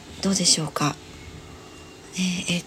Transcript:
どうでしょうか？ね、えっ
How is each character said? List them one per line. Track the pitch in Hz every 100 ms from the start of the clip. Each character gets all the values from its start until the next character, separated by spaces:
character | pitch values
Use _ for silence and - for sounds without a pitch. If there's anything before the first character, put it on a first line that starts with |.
| - -
ど | 190
う |
で | 190
し | 175 -
ょ |
う | 151
か？ | - 147 - - - - - - - - - - - - 180
ね、 | 185 175 -
え |
っ | 175